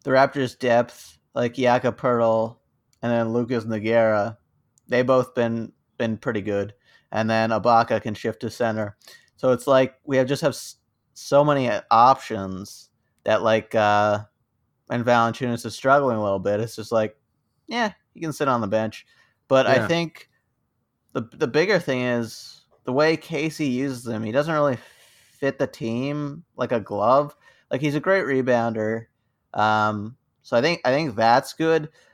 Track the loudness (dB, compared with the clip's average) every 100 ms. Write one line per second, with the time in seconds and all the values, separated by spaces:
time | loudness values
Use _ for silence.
0 | 0 4 4 0 -6 -2 2 2 2 -6
1 | -20 _ _ -4 -4 0 2 2 0 -2
2 | -2 2 2 2 -2 -8 _ _ _ _
3 | -4 -2 0 -2 -2 -4 -4 -4 0 2
4 | 2 2 -2 -6 _ _ _ _ -4 0
5 | 2 2 0 -2 -2 -4 -8 _ _ -6
6 | -6 -4 -6 -6 -2 -4 -4 -10 _ _
7 | _ -4 0 0 0 0 4 4 4 0
8 | -4 -6 -6 -6 -8 -4 -2 -2 -6 -10
9 | -20 -20 _ _ 0 0 4 4 4 -2
10 | -2 0 0 0 -2 -4 -12 -20 _ _
11 | _ -18 0 4 4 2 0 -4 2 6
12 | 6 4 -2 -8 -6 -10 -12 -18 -20 _
13 | _ _ 0 0 2 0 0 0 2 4
14 | 2 0 -6 _ _ _ _ _ -8 -4
15 | 2 2 2 -2 -4 -4 -8 -4 2 4
16 | 2 0 0 -2 -2 -2 -4 -8 -4 -2
17 | -2 -6 _ _ _ _ -8 -4 -4 -6
18 | _ -10 -8 -4 0 0 0 0 -2 -6
19 | -20 _ _ _ 0 2 4 2 2 -2
20 | -4 -10 -20 _ _ _ _ _ _ _
21 | _ -10 -10 -6 -2 0 2 0 -2 -2
22 | -2 -2 -4 -10 -20 -20 _ _ -4 0
23 | 2 0 -4 -6 -6 -4 -4 -2 -4 -6
24 | -8 -6 -4 -2 0 0 0 -2 -8 _
25 | _ _ _ _ -4 -2 -6 -6 -6 -4
26 | -4 -6 -8 -10 -14 -8 -4 -4 -4 -2
27 | 2 2 2 -6 _ _ -8 -4 -2 -2
28 | 0 0 0 0 2 0 0 -2 -4 -6
29 | -10 _ _ _ _ 0 2 2 0 -2
30 | -8 -16 _ _ -2 0 2 0 0 0
31 | -2 0 4 4 2 -2 0 0 -2 _
32 | _